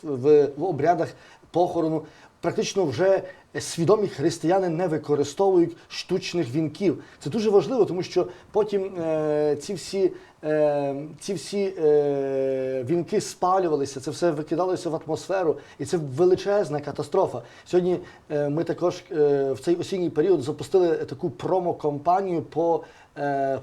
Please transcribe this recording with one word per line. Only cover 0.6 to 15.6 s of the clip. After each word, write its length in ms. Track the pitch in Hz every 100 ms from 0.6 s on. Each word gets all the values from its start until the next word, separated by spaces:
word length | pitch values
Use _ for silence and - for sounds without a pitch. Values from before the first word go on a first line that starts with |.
обрядах 460 | 185 135 160 170 160 - - - -
похорону. 520 | 160 175 170 160 156 156 - - _
Практично 440 | 170 170 190 202 165
вже 380 | 120 185 190 - - _ 147
свідомі 480 | - - 165 214 202
християни 640 | - 160 170 160 196 185
не 180 | 160 185
використовують 920 | 156 - 143 143 - 196 185 170 - -
штучних 680 | - - 180 - 175 135 143
вінків. 480 | 156 - 196 127 - -
Це 100 | 151
дуже 200 | 220 214
важливо, 360 | 196 165 254 185
тому 180 | 175
що 240 | - 180 175 - -
потім, 500 | 208 208 202 190 185
е, 560 | 165 156 151 151 151 147
ці 120 | 147
всі, 380 | 185 - 190 180 - - _
е, 520 | 156 151 151 147 143 139 156 147
ці 140 | -
всі, 400 | 190 - 202 196 190
е, 1000 | 151 151 143 139 135 135 135 131 131 131 123
вінки 320 | 175 - 202
спалювалися, 800 | - - 180 190 175 147 139 135
це 120 | 156
все 200 | 135 175
викидалося 580 | 151 151 160 185 180 170
в 120 | 156 156
атмосферу, 520 | 156 - 190 165 -